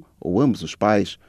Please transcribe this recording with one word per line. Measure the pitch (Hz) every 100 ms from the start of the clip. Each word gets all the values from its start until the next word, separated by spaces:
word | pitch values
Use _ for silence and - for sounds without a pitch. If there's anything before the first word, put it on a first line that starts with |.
| - -
ou | - 92
ambos | 139 90
os | 80
pais | - 104 104 90 -